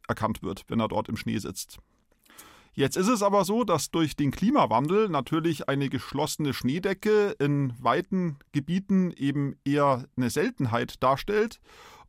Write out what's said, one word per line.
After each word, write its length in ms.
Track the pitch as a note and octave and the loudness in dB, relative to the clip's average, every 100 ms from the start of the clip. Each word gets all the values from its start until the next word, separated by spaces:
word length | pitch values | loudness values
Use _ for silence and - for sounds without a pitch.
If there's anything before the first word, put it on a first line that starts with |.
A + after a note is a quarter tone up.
| - | -8
erkannt 380 | A#2 F#2 - | -4 -4 -4
wird, 220 | F2 - - | -6 -8 -6
wenn 100 | A2+ | -2
er 80 | A2 | -2
dort 220 | G#2+ - | -2 -4
im 80 | A2 | -6
Schnee 220 | A#2 A2+ | -4 -6
sitzt. 400 | - - - - - _ _ _ _ - - - _ | -6 -10 -14 -18 -20 _ _ _ _ -20 -20 -20 _
Jetzt 220 | - C3+ E3+ | -2 -2 2
ist 120 | F#3+ | 2
es 160 | A#3+ | 2
aber 200 | G3+ G3+ | 4 2
so, 200 | F3+ A3 | 2 0
dass 260 | G#3 E3 - | 2 0 0
durch 240 | E3+ D3+ | 0 0
den 160 | - D3+ | 0 -2
Klimawandel 800 | - G3+ C#4+ B2+ A2 D3 G3+ G#3+ | 0 2 4 4 2 2 2 2
natürlich 600 | D3+ B2 D#3+ E3 D3+ - | 0 -2 0 0 -2 -2
eine 200 | C#3 C#3 | -2 0
geschlossene 640 | C3 - C3+ D3+ - D3 | -4 -4 -4 -4 -2 -4
Schneedecke 800 | B2 B2 D#3+ F#3+ F#3+ G#3+ G#3+ G3+ - | -2 -2 -2 -2 -2 2 4 2 0
in 320 | C#3+ C#3+ C3+ A#2+ | 0 0 -2 -2
weiten 560 | B2 C#3 - F#3+ F3 C#3 _ | 0 0 0 -2 -2 -6 _
Gebieten 580 | D3 C#3+ F#3 G3 F#3+ F3+ - | -4 -2 -2 2 2 2 -2
eben 400 | C#3 C#3+ C#3 - | -2 0 -2 -4
eher 420 | C#3 C#3+ C#3+ B2+ B2 - | 0 2 4 2 -2 -2
eine 140 | B2 | -2
Seltenheit 720 | C#3+ A3 - B2 A#2 B2 - | 0 -2 0 -2 0 -2 0
darstellt. 560 | B2+ A2+ - G#3 A3+ - _ - - - | 0 0 0 0 0 -4 _ -20 -20 -20